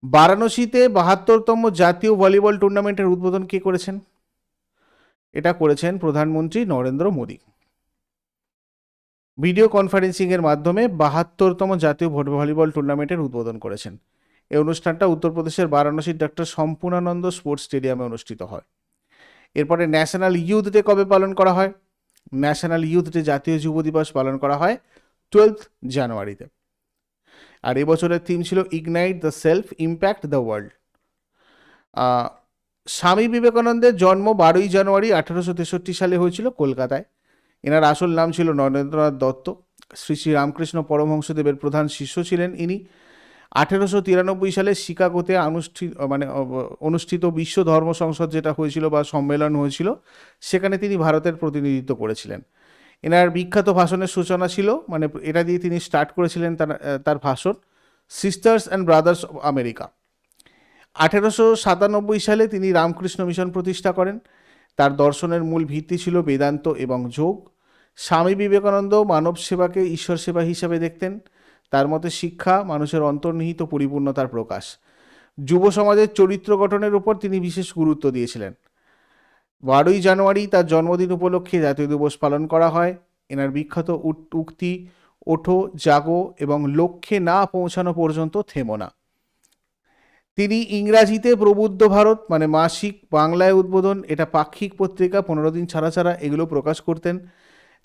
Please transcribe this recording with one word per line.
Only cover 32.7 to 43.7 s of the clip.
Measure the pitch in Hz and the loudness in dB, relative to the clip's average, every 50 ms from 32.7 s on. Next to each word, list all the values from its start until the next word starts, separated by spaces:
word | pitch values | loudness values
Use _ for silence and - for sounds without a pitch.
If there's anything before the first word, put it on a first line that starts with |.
| _ _ _ - | _ _ _ -12
স্বামী | - - - 175 180 202 226 240 | -12 -2 0 2 2 2 2 0
বিবেকানন্দের | 226 240 233 240 226 233 233 233 240 233 233 247 233 | 0 2 2 4 4 4 2 2 0 4 4 2 4
জন্ম | 180 180 185 190 190 202 214 220 | 4 4 4 4 4 2 0 2
বারোই | 196 170 160 165 190 202 202 | 4 6 6 6 4 2 2
জানুয়ারি | 175 196 196 196 196 196 196 226 208 | 2 2 2 4 2 2 2 2 2
আঠারোশো | 165 156 - 170 175 180 175 180 | 0 0 -2 -4 -4 -4 -4 -4
তেষট্টি | 175 170 160 - 180 180 - 180 | -6 -6 -6 -6 -6 -6 -6 -6
সালে | - 190 180 180 175 | -2 0 0 2 2
হয়েছিল | 175 180 175 180 214 254 | 0 0 -2 -2 -6 -6
কলকাতায়। | 247 - 156 139 131 127 131 127 135 139 190 _ _ _ _ _ _ _ _ _ _ _ - | -2 -2 -2 -2 0 -2 -4 -4 -4 -6 -8 _ _ _ _ _ _ _ _ _ _ _ -4
এনার | 131 147 160 156 | 0 2 4 4
আসল | 151 147 - 185 180 | 4 2 2 0 0
নাম | 165 165 165 165 | 2 2 0 0
ছিল | 160 - 170 165 | 0 0 0 0
নরেন্দ্রনাথ | 156 143 139 135 135 139 139 139 156 156 151 151 143 | 2 2 0 0 0 -2 -4 -2 -2 0 0 0 0
দত্ত। | 131 131 131 131 - - - 196 _ _ _ _ _ _ _ - | 0 -2 -2 -2 -4 -8 -12 -12 _ _ _ _ _ _ _ -20
শ্রী | - - - 156 | -20 -8 -6 -6
শ্রী | 147 - 160 | -4 -2 0
রামকৃষ্ণ | 151 147 139 147 147 - 165 156 - 170 151 | 0 2 0 0 -2 -6 -8 -6 -4 -6 -4
পরমহংসদেবের | - 156 147 151 151 156 156 147 - 160 156 151 143 139 | -2 0 0 0 0 0 -2 -4 -6 -4 -2 0 -2 -2
প্রধান | 139 - 147 139 151 151 147 | -2 -4 -4 -2 -2 -2 -2
শিষ্য | 147 - 143 135 - - 175 | -4 -8 -12 -8 -6 -8 -4
ছিলেন | 170 185 175 175 180 180 | -2 -2 -2 -2 -4 -4
ইনি। | 175 170 170 185 196 190 _ _ _ _ _ _ _ _ _ _ _ _ _ | -6 -6 -6 -6 -6 -8 _ _ _ _ _ _ _ _ _ _ _ _ _
আঠেরোশো | - - 147 - | 0 0 0 2